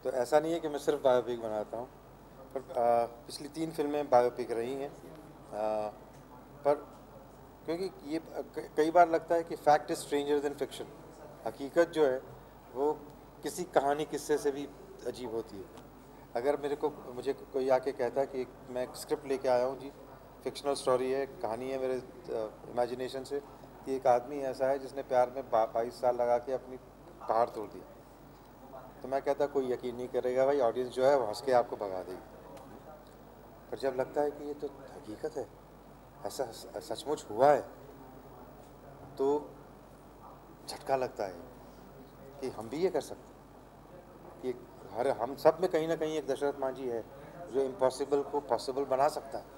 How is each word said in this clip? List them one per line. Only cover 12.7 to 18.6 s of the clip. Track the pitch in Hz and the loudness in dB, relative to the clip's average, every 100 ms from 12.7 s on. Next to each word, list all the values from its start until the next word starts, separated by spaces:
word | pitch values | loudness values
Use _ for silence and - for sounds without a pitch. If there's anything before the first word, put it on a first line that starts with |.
वो | 120 143 147 - - - - | 0 0 0 -6 -18 -20 -8
किसी | 147 156 | -8 -6
कहानी | 180 156 139 147 156 | 2 2 4 0 0
किस्से | 147 - 147 | -4 0 2
से | 147 | 2
भी | 139 143 - - - 120 | -2 -6 -10 -18 -12 -10
अजीब | 117 123 | -6 -6
होती | 113 110 101 | -6 -6 -12
है। | 90 - - - - - - 120 | -14 -16 -20 -20 -20 -20 -6 -2
अगर | 131 143 | 2 0
मेरे | 143 143 | 0 -2
को, | 151 | -2
मुझे | 143 131 123 120 | -4 -12 -8 -4
कोई | 135 - 135 131 | -4 -4 -2 4
आके | 131 135 | 4 4
कहता | 131 123 127 | -2 -2 0
है | 135 | -2
कि | 135 123 - | -2 -6 -8